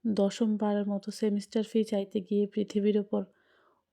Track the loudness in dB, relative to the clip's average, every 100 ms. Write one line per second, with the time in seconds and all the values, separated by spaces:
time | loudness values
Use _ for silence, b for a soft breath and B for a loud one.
0 | -4 2 2 2 0 2 0 0 0 -4
1 | -6 -4 0 0 -2 -4 0 0 0 -2
2 | -2 -6 -2 0 0 -2 -2 0 2 2
3 | 0 -4 -4 b b b b b b